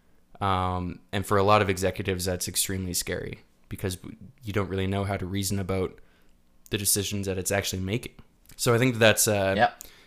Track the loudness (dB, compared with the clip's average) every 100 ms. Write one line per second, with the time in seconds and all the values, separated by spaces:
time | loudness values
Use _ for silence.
0 | _ -20 _ -6 -2 0 0 -2 -6 -8
1 | -8 -6 0 2 6 6 4 0 -2 -2
2 | -4 -2 -2 -4 -4 -4 -4 -4 -4 -4
3 | -4 -6 -8 -12 -18 _ -14 -6 -6 -6
4 | -10 -18 -20 -14 -4 -2 -2 -2 -2 -2
5 | -2 -4 -4 -4 -2 -2 -2 -2 -2 -6
6 | -20 _ -20 -20 _ _ -6 -4 0 0
7 | 0 -4 -4 -4 -2 -2 -2 -4 -2 -4
8 | -6 -16 -20 _ -20 -2 2 4 4 6
9 | 6 6 4 2 2 4 2 2 -18 -20